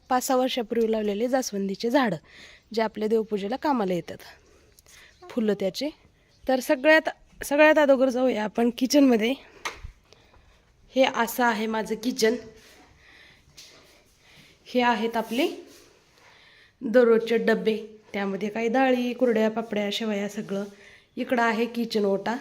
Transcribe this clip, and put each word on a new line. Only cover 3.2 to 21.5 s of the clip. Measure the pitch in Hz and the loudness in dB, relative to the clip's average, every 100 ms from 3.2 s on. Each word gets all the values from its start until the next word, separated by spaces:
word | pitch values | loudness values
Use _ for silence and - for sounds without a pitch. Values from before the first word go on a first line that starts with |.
| 214 208 202 254 | 0 -4 -4 -4
कामाला | 294 262 190 | -2 0 0
येतात, | 175 160 - - - _ _ _ _ _ - - _ 359 | -4 -6 -14 -18 -20 _ _ _ _ _ -20 -20 _ -10
फुलं | - 220 | -4 -2
त्याचे. | 202 190 - 294 - _ _ _ _ - | 0 -4 -4 -8 -10 _ _ _ _ -2
तर | 262 | -2
सगळ्यात, | 247 302 294 311 311 - _ - | 0 2 4 4 4 -6 _ -14
सगळ्यात | - 285 302 311 | -2 4 6 6
अगोदर | 294 269 262 | 6 4 4
जाऊया | 240 262 220 | 2 0 0
आपण | 214 - 240 240 | -4 0 0 0
किचनमध्ये. | 254 294 277 233 220 269 - - - - - - _ - _ _ _ _ _ _ _ 262 | 2 6 6 4 2 -4 -10 -14 -14 -12 -16 -20 _ -20 _ _ _ _ _ _ _ 0
हे | |
असं | 262 - 233 - | 0 0 -4 -2
आहे | 240 214 220 | -2 0 -4
माझं | 220 214 | -4 -6
किचन. | 220 240 254 220 240 - - - - - _ _ - - _ _ - - - _ _ _ _ _ - - _ | -6 -6 0 0 0 -6 -20 -20 -20 -20 _ _ -20 -20 _ _ -20 -20 -20 _ _ _ _ _ -20 -20 _
हे | - 247 | -6 0
आहेत | 240 226 226 226 | 2 2 -2 -4
आपले | 214 226 254 - - - - _ _ _ - - - - _ _ | -4 -2 -2 -4 -16 -20 -20 _ _ _ -20 -20 -20 -20 _ _
दररोजचे | 240 233 233 226 - 233 | 0 4 6 6 4 0
डबे, | 202 208 185 214 - - _ | 2 0 0 -2 -6 -18 _
त्यामध्ये | 202 196 190 214 | -6 -4 -4 -6
काही | 214 233 | -4 -2
डाळी, | 247 262 254 247 | 2 2 2 -2
कुरड्या, | 240 254 220 220 | 0 2 2 0
पापड्या, | 220 226 208 202 | -2 -4 -4 -4
शेवया | 202 226 202 202 | -4 -4 -4 -6
सगळं. | 208 165 196 202 - - - _ - | -8 -8 -6 -8 -12 -20 -20 _ -10
इकडं | 247 247 | -4 0
आहे | 233 | 0